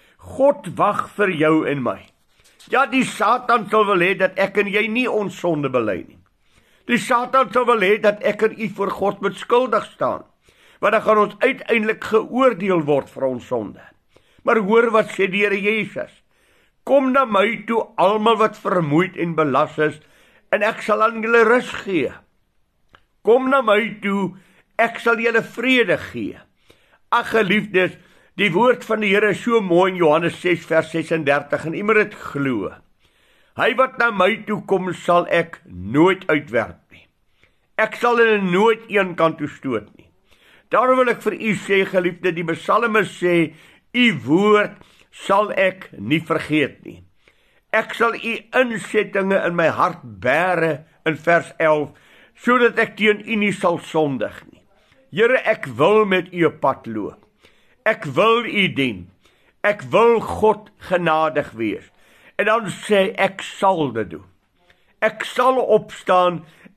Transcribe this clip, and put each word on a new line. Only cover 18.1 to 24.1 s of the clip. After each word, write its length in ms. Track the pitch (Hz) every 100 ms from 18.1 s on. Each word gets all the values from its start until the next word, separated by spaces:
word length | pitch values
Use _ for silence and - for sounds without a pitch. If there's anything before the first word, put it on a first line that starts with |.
| 214 214 220
wat 160 | 214 214
vermoeid 600 | - 190 156 147 185 -
en 180 | 170 160
belas 400 | 151 131 147 -
is, 220 | 151 147 _ _ _ _ _
en 100 | 202
ek 160 | 208 -
sal 220 | - 214
aan 160 | 220 226
julle 240 | 220 233
rus 240 | 220 247 247 -
gee. 280 | - 180 120 - _ _ _ _ _ _ _ - _ _
Kom 280 | - 247 262
na 80 | 269
my 360 | 226 208 220 -
toe, 380 | 202